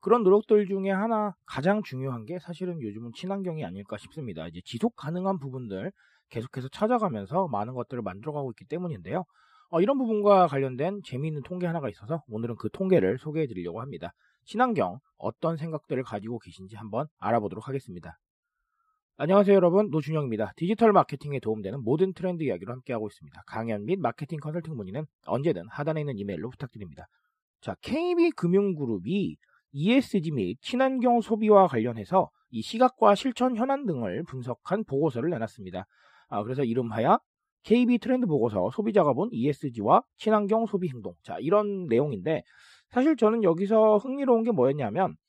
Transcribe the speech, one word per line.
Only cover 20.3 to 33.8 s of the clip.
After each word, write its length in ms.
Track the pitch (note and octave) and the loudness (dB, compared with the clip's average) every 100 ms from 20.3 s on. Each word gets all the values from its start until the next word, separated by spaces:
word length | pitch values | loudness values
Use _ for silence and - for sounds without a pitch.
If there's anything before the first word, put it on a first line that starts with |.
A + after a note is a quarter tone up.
| G#2+ G#2+ - | -2 -4 -4
디지털 380 | E3+ G#3+ A3+ | -4 4 6
마케팅에 460 | G3+ E3 C#3+ D3 C#3 | 6 2 -4 -8 -6
도움되는 440 | A2 A2 F#2+ B2+ | -4 -4 -4 -6
모든 300 | A2+ D3+ F#3+ | -2 0 0
트렌드 300 | F3+ F#3 F3 | -2 -6 -4
이야기로 280 | D3+ F2+ F#2+ | -4 -4 -8
함께하고 340 | B2 B2+ A#2+ G#2+ | -12 -8 -6 -6
있습니다. 360 | - D2 - - | -12 -20 -20 -12
강연 380 | A2+ A2+ G#2+ G#2 | -8 -4 -4 -4
및 140 | F#3+ | -2
마케팅 400 | B2 A#2 C#3+ D#3+ | -2 -4 -10 -8
컨설팅 360 | D3+ D#3+ D#3+ D3 | -8 -8 -8 -10
문의는 300 | F#2+ G#2+ D#3 _ - | -8 -10 -10 _ -6
언제든 420 | A2+ D3+ G2+ E2 | -2 -2 -2 -6
하단에 320 | - D3 D#3 | -8 -4 -4
있는 160 | D3 A#2 | -4 -6
이메일로 320 | G2+ F2 G#2 | -6 -6 -8
부탁드립니다. 560 | C3 C3 - F#2+ C#2+ - _ _ _ _ _ | -10 -14 -12 -16 -16 -20 _ _ _ _ _
자, 160 | - F#2+ | -10 -10
케이비 500 | - C#4 F4 F4 E4+ | -4 -4 0 4 2
금융그룹이 1040 | - E3+ F#3 G3+ E3 C3+ G#2 F2+ G3+ F3 D2+ _ _ _ | 2 2 4 2 -2 -2 -4 -2 -2 -2 -6 _ _ _
이에스지 600 | C#3 E3 B3+ B3+ G3+ D#3+ | -2 2 4 2 -2 0
및 260 | D3 F2+ A2+ | -2 -2 -4
친환경 600 | - B3 C4 C4 A#3+ A#3+ | -6 0 0 2 4 2
소비와 460 | G#3+ A3 G#3+ G3+ F#3 | 2 -2 6 8 8
관련해서 640 | B2+ A2+ A2+ G2+ F#3 - _ _ | 4 -2 -4 0 2 2 _ _
이 100 | A#2 | -10
시각과 540 | G#2+ A3+ B3+ - G#3+ G3+ | -8 2 2 6 6 6
실천 400 | C4+ A#3+ B3+ A#3 | 2 0 -2 0
현안 300 | C4 C#4 | -2 -2